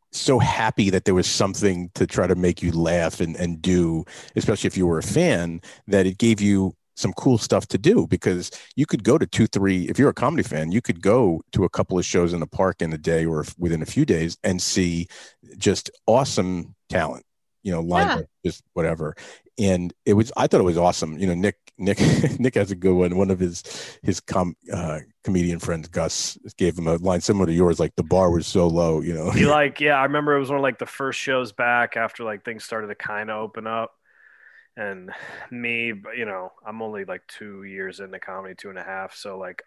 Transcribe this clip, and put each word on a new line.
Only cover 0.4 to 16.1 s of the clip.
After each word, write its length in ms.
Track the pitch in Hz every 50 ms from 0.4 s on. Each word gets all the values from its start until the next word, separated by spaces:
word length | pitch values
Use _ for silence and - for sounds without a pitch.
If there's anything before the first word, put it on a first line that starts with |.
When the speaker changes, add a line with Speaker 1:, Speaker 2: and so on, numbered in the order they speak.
Speaker 1:
happy 500 | - - - - 113 113 - - 107 95
that 140 | 90 92 -
there 100 | 104 92
was 140 | 92 87 -
something 640 | - - 107 98 90 - 104 101 92 87 90 87 -
to 120 | - 95
try 200 | 85 - - 92
to 80 | 90 90
make 280 | 90 90 90 85 - 87
you 100 | 85 82
laugh 480 | 82 85 82 87 87 82 82 - -
and, 160 | 90 82 80
and 260 | - 87 85 82 80 80
do, 420 | 92 90 90 87 82 82 80 87 - - - - - -
especially 320 | 110 - - 107 - -
if 100 | 95 -
you 100 | 98 90
were 120 | 85 82 80
a 40 | -
fan, 580 | - 107 151 180 170 120 85 85 85 82 85 - - - - _
that 200 | - 98 98 92
it 120 | 95 92 -
gave 220 | 120 117 113 101
you 340 | 101 101 101 95 95 92 - _ _ _ _
some 160 | - - 101 92
cool 240 | - - 143 127 110
stuff 280 | - - 110 95 - -
to 100 | - 95
do 280 | 104 165 233 233 - 78
because 420 | 92 85 - 107 92 90 92 - - - - - -
you 80 | 127 147
could 180 | - - 127 98
go 120 | 110 131
to 100 | 160 101
two, 200 | - - - 113
three, 380 | - - 101 98 98 95 92 87 -
if 100 | 92 -
you're 120 | 135 131
a 40 | -
comedy 280 | - 120 131 170 131 92
fan, 300 | - - 76 78 80 92
you 100 | 120 -
could 180 | - 87 85
go 400 | 90 95 110 131 120 92 82 78 - _ -
to 120 | - 92
a 40 | 85
couple 280 | - - 92 - 95 90
of 60 | 82
shows 280 | - - 92 87 85 87
in 80 | 85
the 60 | 78
park 360 | - - - 95 92 87 - 87
in 100 | 80 80
a 60 | 78
day 260 | 78 82 82 82 80
or 160 | 82 80 76
f-, 140 | 73 - -
within 240 | - 87 85 82 80 78
a 40 |
few 180 | - - 120 156
days 320 | 139 92 80 82 85 - - -
and 180 | 101 92 87
see 460 | - - - 101 90 87 85 85 85 - - - - - - _ - - -
just 340 | 98 - - 147 - - - - _ _
awesome 680 | -